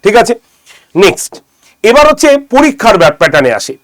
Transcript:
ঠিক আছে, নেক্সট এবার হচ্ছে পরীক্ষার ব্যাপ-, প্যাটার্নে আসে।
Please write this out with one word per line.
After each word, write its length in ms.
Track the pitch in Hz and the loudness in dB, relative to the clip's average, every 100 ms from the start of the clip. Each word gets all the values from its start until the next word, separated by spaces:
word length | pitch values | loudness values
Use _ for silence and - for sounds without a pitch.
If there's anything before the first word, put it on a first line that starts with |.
ঠিক 140 | 196 226 | 2 0
আছে, 180 | 226 240 _ _ _ - _ 160 | 0 -6 _ _ _ -20 _ -2
নেক্সট 440 | 190 - - - _ _ _ _ | -2 -2 -14 -18 _ _ _ _
এবার 260 | - 254 302 | 0 2 2
হচ্ছে 300 | 302 311 285 | 0 0 0
পরীক্ষার 600 | 277 254 285 - 226 185 | 0 0 0 0 -2 2
ব্যাপ-, 180 | 165 - | 0 0
প্যাটার্নে 360 | 160 147 131 | -2 0 -2
আসে। 240 | 107 - - | -4 -8 -16